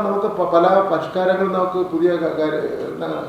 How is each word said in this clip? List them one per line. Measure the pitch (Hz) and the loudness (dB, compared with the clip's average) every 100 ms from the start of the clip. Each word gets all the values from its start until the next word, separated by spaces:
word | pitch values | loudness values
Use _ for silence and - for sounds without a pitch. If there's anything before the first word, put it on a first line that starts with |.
| 202 | 2
നമുക്ക് | 202 196 - | -2 -2 -2
പ-, | 175 | 2
പല | 170 180 190 190 | 4 6 4 2
പരിഷ്കാരങ്ങളും | 156 143 185 185 190 190 185 | 0 -2 -2 0 2 0 0
നമുക്ക് | 185 180 180 | 0 0 -2
പുതിയ | 160 175 160 | 2 2 2
ക-, | 160 156 | 0 0
കാര്യ-, | 156 - - - - 160 165 151 | -2 -2 -4 -4 -6 -6 -6 -6